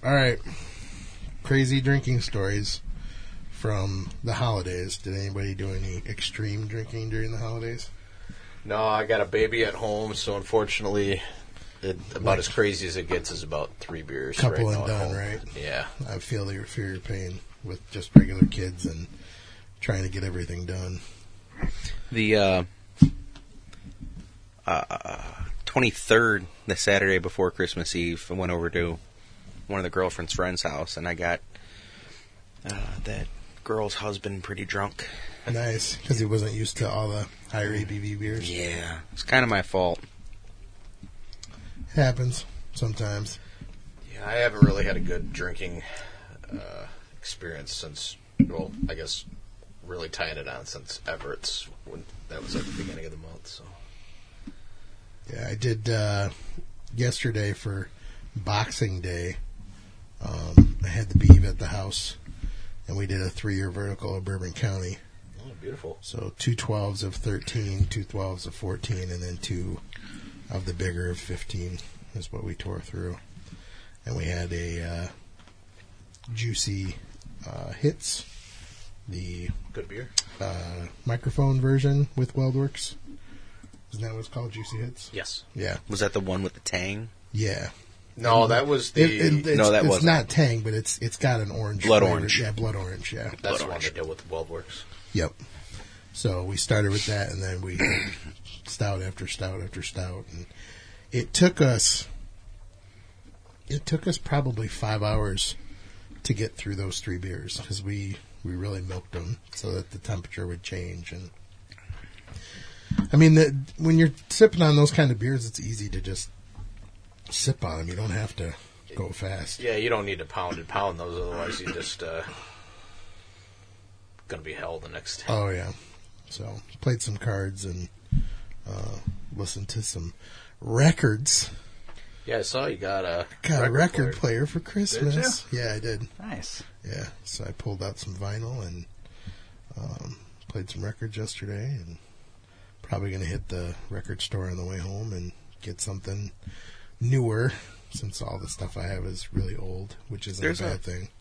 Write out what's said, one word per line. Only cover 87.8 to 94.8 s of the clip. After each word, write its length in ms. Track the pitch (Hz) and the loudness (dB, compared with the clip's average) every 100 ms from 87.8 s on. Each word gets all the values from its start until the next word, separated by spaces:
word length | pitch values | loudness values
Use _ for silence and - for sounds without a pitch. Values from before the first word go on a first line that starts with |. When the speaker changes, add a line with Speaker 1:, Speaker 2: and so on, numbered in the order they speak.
| - - - - | -20 -20 -18 -2
Speaker 2:
No, 280 | 117 113 | 6 8
Speaker 1:
And 80 | 113 | 10
Speaker 2:
that 160 | 117 139 | 6 6
was 220 | 139 117 | 4 4
Speaker 1:
it, 20 | 151 | 6
Speaker 2:
the 80 | 160 208 | 8 8
Speaker 1:
it, 280 | 165 147 151 | 6 6 6
it's, 100 | 147 | 8
Speaker 3:
No, 140 | 107 | 10
that 120 | 107 | 10
Speaker 1:
it's 60 | 175 | 8
Speaker 3:
wasn't. 160 | 92 165 | 8 8
Speaker 1:
not 240 | 160 110 | 6 6
tang, 320 | - 143 113 | 6 6 6
but 120 | 110 | 2
it's, 240 | 107 110 - | 0 0 -2
it's 180 | 117 - | -2 2
got 220 | 135 120 | 2 2
an 80 | 104 | 0
orange 320 | 107 107 104 | -2 -2 0
Speaker 3:
Blood 160 | 107 107 | 8 10
Speaker 1:
flavor. 140 | 95 82 | 10 6
Speaker 3:
orange. 240 | 80 - | 4 4
Speaker 1:
Yeah, 120 | 113 | 2
blood 240 | 107 113 101 | 0 0 0
orange, 360 | 95 98 - | -4 -6 -6
yeah. 160 | 113 110 | -6 -6
Speaker 2:
That's 120 | - | -4
Speaker 3:
Blood 180 | 101 98 | -2 0
Speaker 2:
the 40 | |
one 80 | 71 | -2
Speaker 3:
orange. 140 | 87 78 | -2 -4
Speaker 2:
they 140 | 82 | -2
did 80 | 80 | -6
with 220 | 80 - | -6 -6
WeldWerks. 540 | 82 80 82 - - | -4 -4 -6 -8 -12